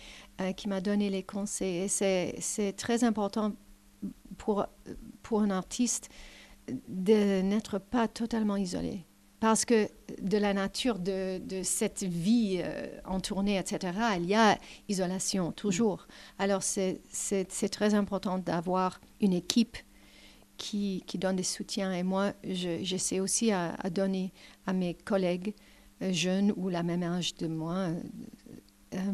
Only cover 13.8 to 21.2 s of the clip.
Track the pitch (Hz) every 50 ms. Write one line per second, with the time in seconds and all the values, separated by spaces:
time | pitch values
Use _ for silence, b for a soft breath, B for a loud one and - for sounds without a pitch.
13.8 | 190 180 175 208 233 226 196 175 175 180 202 220 226 208 170 - B B B B
14.8 | B - 202 185 185 175 185 190 - - - 190 175 151 - - - 208 175 175
15.8 | 233 208 170 - - - - - - - - - 196 202 202 190 - - - 202
16.8 | 190 185 - - - - - - - - 202 196 185 - - - 214 190 - -
17.8 | 208 214 208 208 202 - 202 185 - 202 185 185 175 - 165 175 165 185 185 185
18.8 | 185 185 - - - - - - 214 190 175 175 - - - 240 220 - - -
19.8 | - b b b b b b b b b b b b b _ - - - - 202
20.8 | 202 196 190 175 - - - 175